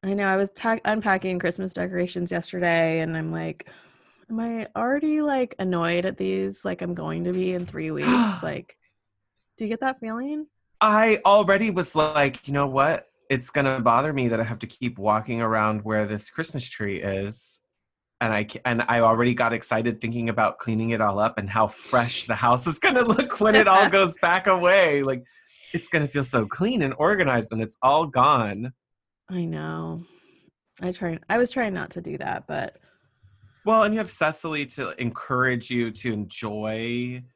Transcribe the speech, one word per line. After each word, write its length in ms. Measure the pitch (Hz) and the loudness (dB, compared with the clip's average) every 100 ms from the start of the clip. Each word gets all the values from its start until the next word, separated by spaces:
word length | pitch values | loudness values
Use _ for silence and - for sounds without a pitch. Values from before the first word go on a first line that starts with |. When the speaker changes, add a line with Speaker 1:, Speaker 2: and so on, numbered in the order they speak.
Speaker 1:
I 100 | 190 | -2
know. 140 | 202 196 | -2 0
I 80 | 190 | 2
was 140 | 196 | 0
pack-, 300 | - 233 226 - | -2 -4 -2 0
unpacking 540 | 214 214 190 190 180 | -2 0 0 0 -2
Christmas 320 | 180 180 190 | -2 -4 -6
decorations 580 | 180 180 180 180 180 175 | -6 -6 -2 -4 -4 -4
yesterday, 680 | 175 170 180 175 165 165 165 | -4 -6 -4 0 2 2 0
and 160 | 160 160 | -2 -4
I'm 140 | 160 | -6
like, 360 | 165 165 165 - - _ _ _ _ _ | -6 -8 -10 -16 -20 _ _ _ _ _
"Am 100 | 226 | -6
I 260 | 233 226 220 - | -4 -6 -8 -4
already, 460 | 233 277 311 302 | 0 0 0 0
like, 340 | 294 269 247 - | 0 0 -2 -2
annoyed 480 | 185 175 170 175 185 | -2 0 0 0 -2
at 120 | - | -4
these 480 | 190 190 190 196 196 | -4 -2 -4 -6 -8
like 160 | 180 | -6
I'm 120 | 180 | -6
going 300 | 175 156 165 | -6 -6 -4
to 80 | 175 | -4
be 200 | 180 185 | -2 -2
in 120 | 180 175 | -4 -6
three 240 | 156 160 | -8 -6
Speaker 2:
<gasps> 0 | |
Speaker 1:
weeks?" 520 | 151 - 247 226 180 | -2 0 2 2 -2
Like, 320 | 170 143 - - _ _ _ _ _ _ _ _ | -6 -8 -12 -20 _ _ _ _ _ _ _ _
do 60 | |
you 60 | 220 | -8
get 100 | 220 | -4
that 200 | 262 262 | -4 -4
feeling? 460 | 226 226 269 302 302 _ _ _ | -8 -8 -6 -8 -10 _ _ _
Speaker 2:
I 380 | 214 214 226 208 190 | 4 6 6 6 6
already 440 | 202 190 196 220 | 6 6 4 4
was 240 | 180 170 156 | 0 0 2
like, 500 | 156 151 143 131 - | 2 4 2 0 -4
"You 60 | |
know 140 | 143 143 | 0 0
what? 380 | 131 143 165 - _ _ | 2 2 2 -4 _ _
It's 220 | 139 127 | -2 0
gonna 280 | 147 135 131 | 0 2 2
bother 320 | 120 117 147 | 4 4 2
me 160 | 139 123 | 0 0
that 100 | 113 | 0
I 20 | |
have 160 | 110 113 | -2 -6
to 80 | 107 | -10
keep 320 | - 123 120 | -6 -8 -4
walking 400 | 101 107 110 117 | 0 0 0 -2
around 420 | 117 110 107 107 | 0 2 2 0
where 220 | 107 107 104 | -2 -2 0
this 240 | 104 - | -4 -8
Christmas 380 | - 165 143 - | -8 -6 -6 -10
tree 280 | - 104 95 | -8 -6 -4
is." 580 | 101 98 101 107 - - _ _ _ _ _ _ | -4 -4 -4 -8 -16 -20 _ _ _ _ _ _
And 120 | 117 | -2
I 100 | 107 107 | 0 -2
ca-, 140 | - 127 | -6 -2
and 160 | 117 - | -2 2
I 100 | 117 | 4
already 340 | 113 113 123 | 4 4 2
got 200 | 123 120 | 2 0
excited 480 | 113 - 113 117 107 | 0 -2 0 0 -4
thinking 260 | 117 117 117 | -6 -4 -4
about 300 | 113 107 - | 2 0 0
cleaning 300 | - 110 113 | -4 -2 0
it 100 | 113 | 0
all 200 | 107 98 | 0 2
up 180 | 110 110 | 0 0
and 120 | 98 | -4
how 180 | 104 107 | 0 0
fresh 580 | - - 123 120 - - | 0 0 0 0 -4 -6
the 100 | 110 | 0
house 320 | 123 123 127 | 2 2 0
is 100 | 160 | 0
gonna 240 | 392 254 | 2 2
look 360 | 233 220 269 - | 2 2 0 0
when 140 | 214 214 | 4 6
it 120 | 208 | 8
all 220 | 190 208 | 6 6
Speaker 1:
<laughs> 0 | |
Speaker 2:
goes 260 | 190 185 - | 4 2 2
back 260 | 175 180 185 | 0 2 2
away. 560 | 185 175 196 175 143 | 4 6 6 4 2
Like, 200 | 135 131 123 _ _ _ - | 0 -4 -6 _ _ _ -10
it's 140 | 170 - | -10 -4
gonna 180 | 170 143 | -2 0
feel 160 | 143 127 | -2 0
so 200 | 127 104 | 0 -2
clean 360 | - 190 247 | -2 -2 0
and 120 | 143 131 | -2 0
organized 540 | 156 208 151 123 110 | 0 2 2 0 -2
when 80 | 113 | -6
it's 160 | 110 - | -6 0
all 240 | 131 147 160 | 2 4 2
gone. 640 | 123 131 143 107 98 120 - _ _ _ _ _ | 4 4 4 2 -4 -10 -12 _ _ _ _ _
Speaker 1:
I 140 | 185 165 | -6 -6
know. 580 | 160 156 160 160 165 170 _ _ _ _ _ _ _ | -6 -8 -8 -8 -10 -14 _ _ _ _ _ _ _
I 100 | 185 | -10
try, 280 | 180 175 165 _ | -6 -6 -8 _
I 80 | 220 | 0
was 140 | 240 | 0
trying 220 | 262 226 185 | -2 -4 -4
not 160 | - | -8
to 100 | - | -10
do 160 | 175 147 | -10 -8
that, 280 | - - - | -6 -8 -8
but 300 | 151 - - _ _ _ _ _ _ _ _ | -8 -8 -12 _ _ _ _ _ _ _ _
Speaker 2:
Well, 200 | 196 220 | 2 4
and 100 | 214 | 4
you 60 | 220 | 0
have 100 | 208 | -4
Cecily 540 | - 156 156 165 151 139 | -2 -2 -2 -6 -6 -6
to 340 | - 117 - | -8 -8 -4
encourage 680 | 117 120 - 127 127 123 110 | -6 -6 -4 0 2 0 -2
you 200 | 123 117 | -2 -2
to 200 | 110 127 | -4 -4
enjoy 1120 | 107 98 - 113 104 107 110 117 120 123 123 123 | -4 -6 -8 -8 -6 -6 -6 -4 -6 -6 -10 -16